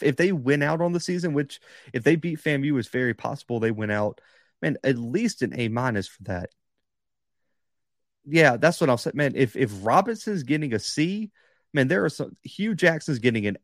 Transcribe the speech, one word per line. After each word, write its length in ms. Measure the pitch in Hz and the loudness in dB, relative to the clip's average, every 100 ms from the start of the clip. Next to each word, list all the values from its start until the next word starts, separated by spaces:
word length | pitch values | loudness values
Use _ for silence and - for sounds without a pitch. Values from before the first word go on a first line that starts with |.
if 160 | 147 139 | 0 2
they 160 | 180 | 0
win 300 | 170 123 147 | 0 0 0
out 180 | 143 165 | 0 0
on 100 | 175 | 0
the 80 | 175 | -2
season, 340 | 175 180 170 | -2 -4 -2
which 280 | 147 147 - - - - | -2 -4 -8 -20 -20 -10
if 100 | 127 | 0
they 140 | 127 160 | 2 2
beat 220 | 170 156 | 0 -4
famu, 380 | 160 139 143 139 | -2 0 0 -2
it's 120 | 110 | -2
very 240 | 127 123 | -2 -2
possible 460 | 110 117 - - 117 | -2 -6 -8 -6 -2
they 100 | 113 | -2
win 180 | 110 107 | -2 -2
out. 280 | 104 104 - _ _ _ _ | -2 -2 -4 _ _ _ _
Man, 140 | 165 - | -4 -2
at 140 | - 120 | -2 -2
least 460 | 117 165 233 - | -2 -2 -2 -2
an 100 | 113 - | -4 -2
A 120 | 117 | -2
minus 380 | 113 127 104 95 | -2 -2 -2 -6
for 140 | - | -10
that. 260 | 107 90 90 _ _ _ _ _ _ _ _ _ _ _ _ _ _ _ _ _ 143 | -8 -6 -8 _ _ _ _ _ _ _ _ _ _ _ _ _ _ _ _ _ 0
Yeah, 300 | 160 151 120 | 6 6 6
that's 240 | 151 170 | 2 4
what 80 | 165 | 2
I'll 80 | 120 | 2
say. 140 | 160 | 0
Man, 200 | 143 143 120 | -2 0 2
if, 200 | 127 - | 0 2
if 160 | 117 101 107 | -2 -2 2
Robinson's 560 | 147 202 220 - 196 | 4 2 -2 -4 -4
getting 320 | 127 156 147 | -2 -2 -2
a 60 | 110 | -4
C, 500 | - - 175 208 214 _ _ _ _ | -4 -2 -2 -2 -8 _ _ _ _
man, 140 | 147 131 | 0 2
there 160 | 202 160 | 2 0
are 40 | |
some, 260 | - 135 - | -4 -10 -12
Hugh 320 | - - 214 | -16 -6 -4
Jackson's 460 | 190 175 160 - 127 | 2 2 2 -2 0
getting 260 | 123 113 104 | 2 2 0
an 140 | - | -4